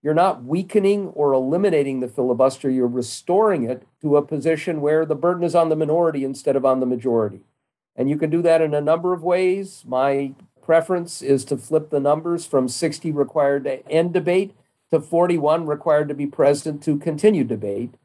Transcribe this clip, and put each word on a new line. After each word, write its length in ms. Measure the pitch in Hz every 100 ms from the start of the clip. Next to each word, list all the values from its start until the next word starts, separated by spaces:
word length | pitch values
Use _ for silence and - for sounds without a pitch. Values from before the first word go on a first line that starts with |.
you're 120 | 147
not 300 | 156 185 123
weakening 640 | 123 165 185 214 196 202 190
or 240 | - 143
eliminating 680 | 131 131 170 202 156 139 131
the 80 | 123
filibuster. 640 | 123 127 117 135 131 139
You're 160 | 131 123
restoring 840 | 123 117 - - 185 214 170 117
it 180 | 127 _ _
to 140 | 156 147
a 60 |
position 580 | 147 151 147 156 180 156
where 240 | 147 156
the 120 | 160 143
burden 260 | 175 175
is 120 | 170
on 140 | 170 165
the 80 | 156
minority 480 | 151 165 170 147
instead 300 | 135 135 143
of 100 | 135
on 160 | 131 131
the 60 | 127
majority. 540 | 123 123 117 104 95 _ _ _ _ _ -
And 120 | 135
you 80 | 151
can 140 | 156
do 120 | 165
that 180 | 170 160
in 140 | 156
a 60 | 147
number 320 | 147 170 180
of 100 | 180
ways. 600 | 165 180 185 196 196 - -
My 460 | 127 135 139 139 135 - _
preference 600 | - 165 160 180 170 -
is 220 | 139 139 -
to 100 | 143
flip 340 | - 156 151
the 100 | 147
numbers 440 | 139 156 165 170 -
from 220 | 139 127
sixty 420 | - 165 151 165
required 540 | 147 139 156 139 143
to 240 | 135 131 -
end 240 | 156 175
debate 420 | 170 160 185 196 _ _ _ _
to 100 | 160
forty-one 680 | - 170 175 175 147 165 156
required 420 | 147 165 151 151
to 60 |
be 120 | 143 143
present 560 | - 143 147 160 143
to 140 | - 143
continue 440 | 165 151 214 190
debate. 520 | 117 113 104 101 117 _